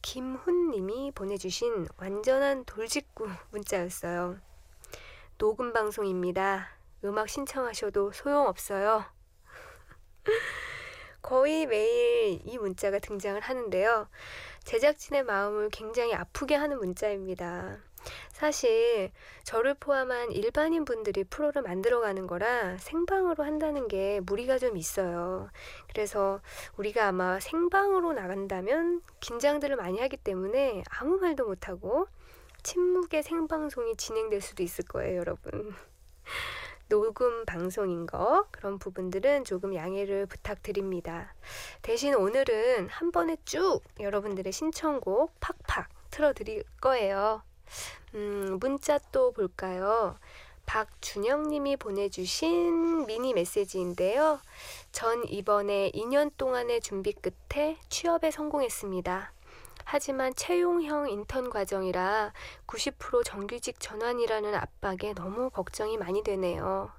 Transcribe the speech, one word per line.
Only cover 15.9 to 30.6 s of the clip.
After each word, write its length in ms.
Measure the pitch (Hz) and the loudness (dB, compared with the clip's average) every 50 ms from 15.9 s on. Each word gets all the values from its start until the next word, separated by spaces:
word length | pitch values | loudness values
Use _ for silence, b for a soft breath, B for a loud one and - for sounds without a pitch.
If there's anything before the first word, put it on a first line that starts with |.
| 226 247 233 233 214 | -2 0 0 2 0
아프게 400 | 175 175 - - - 294 262 302 | -2 -2 -6 -6 -6 0 2 2
하는 240 | 285 294 294 285 | 4 4 0 -2
문자입니다. 1040 | 254 202 180 180 - 214 214 202 196 190 190 185 180 180 175 175 175 185 190 196 208 - - - B B B B B B B | -2 -2 -4 -2 -2 -2 -2 -2 -2 -4 -6 -6 -6 -6 -6 -6 -6 -8 -8 -12 -14 -16 -20 -20 B B B B B B B
사실 800 | B - - 302 294 - - 240 226 226 233 240 233 214 190 190 B B B B B B B | B 0 0 0 2 4 4 4 6 6 6 6 4 2 0 -2 B B B B B B B
저를 300 | - - 226 233 269 285 | -2 0 2 4 4 2
포함한 580 | - - 285 277 269 262 254 247 240 240 233 | 0 0 0 2 2 2 0 -2 -2 -2 -2
일반인 540 | - 202 202 233 - 294 302 320 330 330 302 | -2 0 0 2 2 4 4 4 2 2 2
분들이 380 | 269 240 226 214 208 185 196 196 | 0 -2 -2 0 -2 0 0 -2
프로를 380 | - - - 302 294 294 285 | -4 -2 0 0 2 2 0
만들어가는 680 | 247 190 175 190 190 233 247 240 233 208 196 190 190 | -2 0 -2 0 2 4 4 4 2 0 -2 -2 -4
거라 500 | 175 175 175 202 233 247 240 214 180 185 | -4 -4 0 0 2 2 2 0 -2 -4
생방으로 680 | 190 - - 302 330 349 - 381 381 381 359 330 311 294 | -6 -8 -4 -2 -2 0 2 2 2 2 2 2 0 0
한다는 440 | 294 302 302 320 311 294 285 254 | -2 0 0 0 0 0 -2 -2
게 320 | 214 202 190 190 196 208 202 | -2 0 0 0 2 0 0
무리가 360 | 185 180 196 208 247 254 262 | 0 -2 -2 -2 2 2 2
좀 200 | 254 254 247 220 | 2 2 0 0
있어요. 720 | 175 160 - - 202 190 175 175 170 175 180 185 190 190 - B B B B B B B | 0 -4 -4 -2 -2 -2 0 -2 -2 -4 -4 -4 -6 -8 -10 B B B B B B B
그래서 540 | B - 214 214 202 - 208 196 196 196 196 B B B B B B B | B -2 -2 -2 0 2 2 2 2 2 -2 B B B B B B B
우리가 300 | - 196 214 208 233 214 | -4 -4 -2 2 4 4
아마 320 | 196 185 185 180 185 185 196 | 4 4 4 2 2 2 0
생방으로 760 | - - - 330 349 349 381 392 403 403 381 370 349 339 311 | -2 -2 0 2 2 4 6 4 6 6 4 4 4 2 0
나간다면 880 | 240 190 180 190 196 196 196 196 185 185 202 269 320 339 339 349 349 - - - - | -2 -2 -4 -4 -4 -4 -4 -4 -2 0 2 2 2 2 2 0 0 -2 -10 -16 -14
긴장들을 560 | - - 233 233 262 285 294 294 285 277 277 | -10 -8 -6 2 2 2 2 2 0 0 -2
많이 240 | 247 190 180 185 214 | -2 -2 -2 -2 0
하기 180 | 247 269 269 | -2 -2 -4
때문에 680 | - - - 190 185 185 196 220 262 | -4 -4 -4 -2 -2 -2 0 2 2